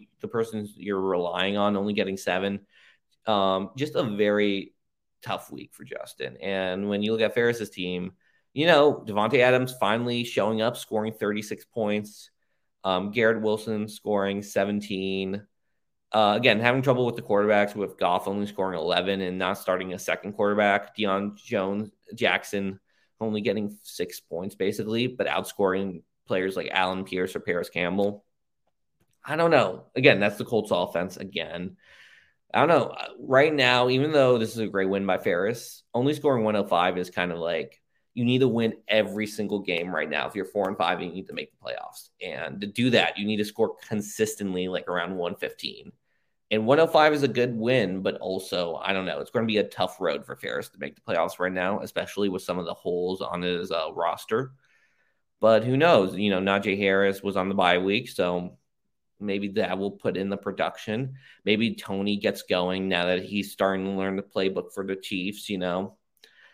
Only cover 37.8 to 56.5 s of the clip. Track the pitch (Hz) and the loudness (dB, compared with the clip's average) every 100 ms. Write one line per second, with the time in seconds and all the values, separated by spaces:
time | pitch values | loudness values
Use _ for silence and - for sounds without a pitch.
37.8 | _ _ _ 117 120 127 131 113 113 104 | _ _ _ -2 2 4 4 2 0 -2
38.8 | - 107 101 101 104 - 101 101 98 85 | 0 2 2 -2 -6 -4 -4 -2 -2 -2
39.8 | 87 80 76 73 64 104 95 104 95 101 | -2 -4 -4 -4 -4 -6 -6 -2 -2 0
40.8 | 87 90 87 87 98 78 - _ 64 60 | -2 -2 -4 -10 -12 -12 -12 _ -12 -10
41.8 | - - - - 92 69 78 80 104 110 | -12 -18 -20 -14 -12 -8 -10 -8 -8 -2
42.8 | 127 117 85 95 101 107 104 - 107 - | 2 4 2 0 -4 -2 -2 0 -2 -2
43.8 | - 107 104 - 107 - 101 90 92 90 | -6 -6 -6 -2 -2 -2 -6 -4 -4 -4
44.8 | - 90 87 95 87 87 - - - 52 | -4 -4 -4 -4 -6 -4 -8 -8 -14 -14
45.8 | 64 - _ _ _ _ - 110 110 147 | -20 -20 _ _ _ _ -2 -2 4 4
46.8 | 165 160 151 151 139 110 120 113 113 131 | 6 6 6 4 0 2 0 0 2 2
47.8 | 95 92 98 - 92 95 - 90 85 80 | 2 -2 -4 -4 -4 -6 -4 -4 -2 -4
48.8 | - 95 92 71 - 120 113 104 98 - | -2 -2 -2 -6 -4 -2 0 0 0 0
49.8 | 92 - 87 73 - - - 62 - - | -4 0 -2 -2 -6 -12 -8 -8 -8 -10
50.8 | 71 - - 87 87 - 90 92 90 101 | -12 -12 -4 0 0 0 -2 0 -2 -2
51.8 | - - 87 - 101 92 - 90 87 90 | -4 -6 -6 -2 -2 -2 -4 -6 -4 -8
52.8 | 92 87 90 92 62 87 90 87 80 82 | -4 -2 -2 -4 -6 -4 -2 -2 -2 -4
53.8 | 80 82 85 85 - 110 135 - _ _ | -4 -2 -2 -2 -2 -2 -2 -10 _ _
54.8 | _ _ _ _ _ - 110 110 123 131 | _ _ _ _ _ 2 6 6 6 4
55.8 | 165 135 95 90 104 95 98 | 8 8 6 2 0 2 2